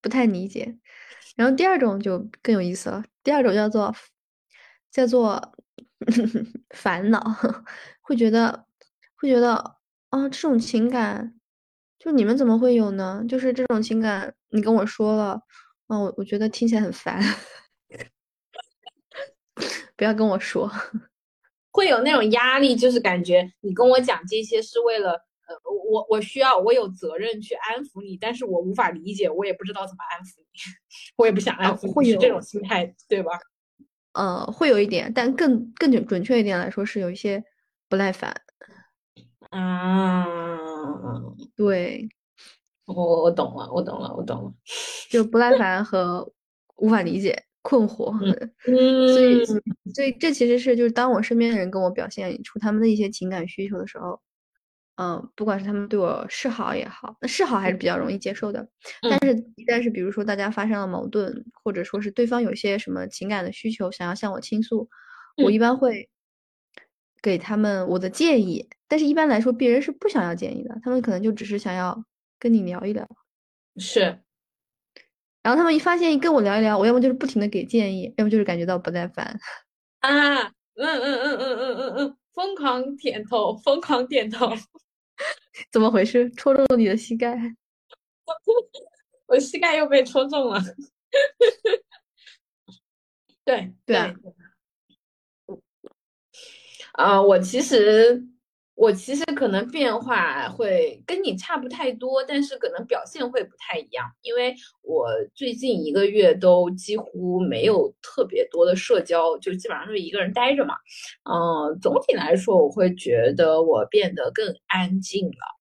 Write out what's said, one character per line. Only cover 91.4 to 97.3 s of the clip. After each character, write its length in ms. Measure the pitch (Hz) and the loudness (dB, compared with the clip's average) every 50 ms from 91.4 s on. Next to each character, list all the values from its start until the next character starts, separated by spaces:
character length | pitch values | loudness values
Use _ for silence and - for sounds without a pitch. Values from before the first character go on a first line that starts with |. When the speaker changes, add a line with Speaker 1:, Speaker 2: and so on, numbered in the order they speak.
| 494 427 - _ _ 453 - 494 _ _ _ _ _ _ _ _ _ - - _ _ _ _ _ _ _ - _ _ _ _ _ _ _ _ _ _ _ _ _ _ | 4 4 4 _ _ -2 -2 -2 _ _ _ _ _ _ _ _ _ -20 -20 _ _ _ _ _ _ _ -20 _ _ _ _ _ _ _ _ _ _ _ _ _ _
Speaker 2:
对， 280 | - 254 214 190 185 - _ _ | 0 0 0 -2 -10 -14 _ _
Speaker 1:
对 100 | - 226 | 0 0
啊。 160 | 190 175 180 180 - | 0 0 -2 -6 -14
Speaker 2:
对。 120 | _ 185 _ _ _ _ _ _ _ _ _ _ _ _ _ _ _ _ _ _ _ _ _ _ _ - 196 - _ _ _ _ _ - _ _ _ _ _ _ _ _ _ - - - - - _ - - - - - _ | _ -20 _ _ _ _ _ _ _ _ _ _ _ _ _ _ _ _ _ _ _ _ _ _ _ -18 -18 -18 _ _ _ _ _ -20 _ _ _ _ _ _ _ _ _ -20 -20 -20 -20 -20 _ -20 -20 -20 -20 -14 _
啊， 280 | - 147 196 202 196 | 2 4 6 6 6
我 180 | 196 202 | 8 8